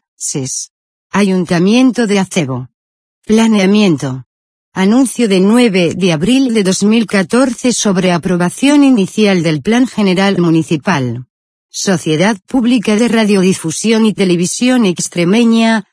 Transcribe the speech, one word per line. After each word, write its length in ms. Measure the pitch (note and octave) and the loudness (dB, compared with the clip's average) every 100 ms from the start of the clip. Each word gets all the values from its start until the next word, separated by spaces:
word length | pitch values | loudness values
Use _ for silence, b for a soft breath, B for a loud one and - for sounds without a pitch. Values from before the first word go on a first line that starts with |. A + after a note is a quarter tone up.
| _ _ | _ _
ses. 540 | - D3+ C3 - - _ _ _ _ | -10 -8 -8 -10 -12 _ _ _ _
Ayuntamiento 960 | F#3+ G3+ F#3+ F3 F3 F#3 A#3 C4 A3+ A3+ | -2 0 0 0 0 2 2 2 0 -2
de 120 | G3+ | 0
Acebo. 520 | F#3 - G3 B2 B2+ _ _ _ _ _ - | -2 -4 -4 -6 -10 _ _ _ _ _ -2
Planeamiento. 1000 | A3 A3+ G#3+ F#3+ G#3 G#3 C#3+ C#3 C3 B2 _ _ _ _ | 2 2 2 2 2 2 0 -4 -8 -12 _ _ _ _
Anuncio 560 | - F#3+ A#3+ C4+ - A#3 | -2 0 2 0 0 0
de 120 | F#3+ | 2
nueve 520 | F#3+ A#3+ A#3+ F#3 E3 | 2 4 2 2 -2
de 200 | F3 F#3 | 0 -2
abril 400 | D#3 F#3+ C4 C4+ | 0 0 0 2
de 80 | A3+ | 0
dos 200 | F#3+ F#3+ | 0 0
mil 220 | G3+ A3+ | 0 0
catorce 720 | G#3+ G3+ F3 A#3 F#3+ A#3 B3+ | 0 -2 -2 0 0 0 -4
sobre 360 | G#3+ G#3+ F#3 F#3 | -2 -2 0 0
aprobación 720 | F3 F#3+ F3+ F3+ - C#4 D4 | -2 -2 -2 -2 -2 2 4
inicial 600 | C#4 B3 F#3 - G#3 F#3 | 4 2 0 0 0 2
del 180 | E3 D3+ | 0 -2
Plan 260 | D#3+ A#3 B3+ | -2 0 0
General 520 | - G3 F3+ G3 F#3 | 0 0 0 0 0
Municipal. 880 | E3+ D#3+ D#3 D#3+ - D3+ B2+ A#2 B2 _ _ _ _ | 2 0 0 -4 -2 -4 -4 -8 -12 _ _ _ _
Sociedad 720 | - - F3+ - D#3 F#3+ A3 - | -8 -4 -4 -2 0 0 -2 -4
Pública 500 | C4 A#3 B3 G3 G#3+ | -2 0 0 0 0
de 120 | A#3+ | 0
Radiodifusión 1000 | A3+ G#3+ G3+ F#3 F3+ D#3+ D3 G#3+ A3 A3 | 0 2 2 2 0 -4 -4 -2 2 2
y 80 | |
Televisión 720 | F#3+ F#3+ F3 F3 - B3 B3+ G#3 | 0 0 0 -2 -2 0 2 0
Extremeña, 1000 | E3+ - F3 E3+ G#3+ A#3 A3+ A3+ A3 - | -2 -6 -4 0 2 2 2 2 0 -4